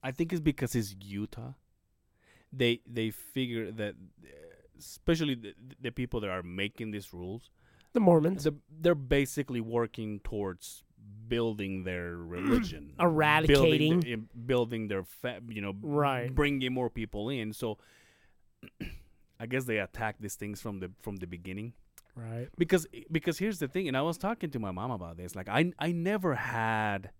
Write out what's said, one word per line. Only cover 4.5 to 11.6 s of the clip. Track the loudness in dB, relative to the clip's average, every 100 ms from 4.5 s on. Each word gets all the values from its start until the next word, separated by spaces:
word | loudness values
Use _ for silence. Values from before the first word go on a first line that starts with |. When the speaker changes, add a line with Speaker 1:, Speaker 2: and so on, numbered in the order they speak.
| -20 _ -20
Speaker 1:
especially | -20 -6 0 2 0
the, | -2 -6 -16 -20 -10
the | -8
people | -4 -4 -2
that | -2
are | -4
making | -4 -4 -4 -4 -8
these | -8 -10
rules, | -12 -10 -10 -14 _ _ _ _
Speaker 2:
The | 4
Mormons. | 8 8 6 2
Speaker 1:
the, | 0 -2 _ 0
they're | 2
basically | 4 4 2 2 -2 -2 -4
working | 0 0 0 -4 -6 -6
towards | -6 -4 -4 -6 -14 -18 _ _ -20 -18 -2
building | 2 2 0